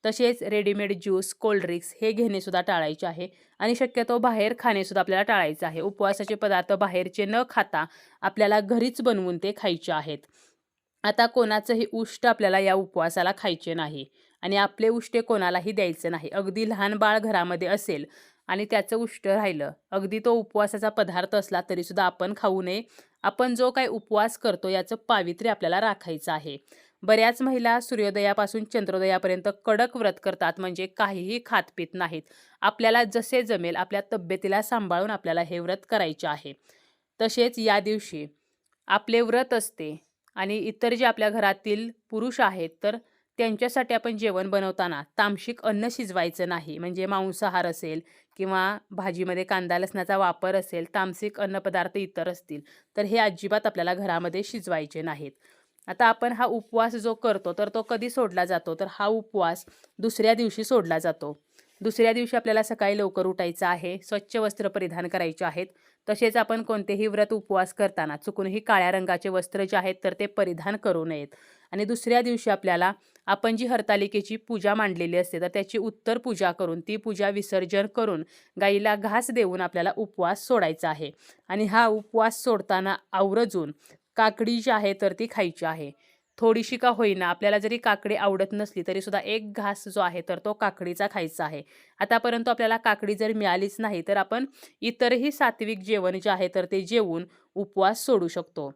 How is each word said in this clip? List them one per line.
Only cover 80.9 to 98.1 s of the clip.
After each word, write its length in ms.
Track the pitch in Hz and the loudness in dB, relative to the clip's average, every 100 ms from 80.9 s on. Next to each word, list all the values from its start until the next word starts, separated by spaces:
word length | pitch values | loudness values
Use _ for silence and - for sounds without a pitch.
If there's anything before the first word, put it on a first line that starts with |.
| 151 151 - - - _ | -4 -8 -12 -20 -20 _
आणि 160 | 190 214 | -2 2
हा 200 | 220 233 | 4 4
उपवास 560 | 214 208 226 220 226 | 2 -2 2 2 2
सोडताना 520 | 254 214 180 190 190 196 _ | 0 0 0 0 0 -4 _
आवर्जून 580 | 190 196 208 233 190 151 151 _ - _ - | 0 2 2 0 -2 -6 -10 _ -20 _ 2
काकडी 420 | 220 214 226 240 | 2 2 -2 0
जी 120 | 220 | 2
आहे 220 | 214 208 196 | 2 2 0
तर 120 | 196 | 0
ती 140 | 185 160 | 0 -6
खायची 340 | - 175 160 165 | -2 -4 -2 -6
आहे. 260 | 160 143 143 _ _ _ - | -6 -10 -16 _ _ _ 0
थोडीशी 400 | 226 220 226 247 | 4 4 0 0
का 120 | 247 | 2
होईना, 380 | 220 220 185 180 | 4 2 2 0
आपल्याला 300 | 175 208 208 | 0 2 2
जरी 200 | 214 240 | 0 -2
काकडी 380 | 233 208 208 202 | 0 0 0 0
आवडत 360 | 202 190 196 | 0 0 -2
नसली 320 | 208 208 196 175 | -2 -6 -6 -4
तरीसुद्धा 320 | 185 190 202 | -4 -4 -4
एक 300 | - 220 214 | -2 -6 -6
घास 300 | 202 202 202 - | -6 -4 -6 -6
जो 140 | 190 | -2
आहे 200 | 180 175 170 | -2 -2 -8
तर 100 | 175 208 | -6 -4
तो 80 | |
काकडीचा 540 | 208 208 196 175 175 202 | -2 -2 -2 -8 -2 -2
खायचा 340 | 202 165 - 156 | -2 -6 -4 -6
आहे. 160 | 151 151 - _ _ | -6 -16 -20 _ _
आता 180 | 202 233 | 2 2
परंतु 340 | 240 233 233 | 2 0 0
आपल्याला 260 | 233 226 226 | 0 2 2
काकडी 380 | 226 208 208 208 | 2 2 0 -2
जर 180 | 220 | -2
मिळालीच 420 | 220 202 180 196 - | 0 0 0 -2 -4
नाही 220 | 226 190 165 | -4 -4 0
तर 100 | 202 | 0
आपण 280 | 190 226 269 _ - _ | 0 -2 -4 _ -20 _
इतरही 500 | 233 233 240 247 277 | -6 0 2 2 0
सात्विक 480 | 285 262 226 214 214 | 2 0 2 -6 -6
जेवण 400 | 190 214 185 190 | -2 0 0 0
जे 100 | 202 | 0
आहे 180 | 190 185 190 | 0 0 0
तर 100 | 180 | 0
ते 160 | 196 | -2
जेवून 420 | 185 226 208 165 175 _ _ - | 0 0 2 -2 -6 _ _ -8
उपवास 500 | 202 - 190 220 | -6 2 2 2
सोडू 220 | - | 2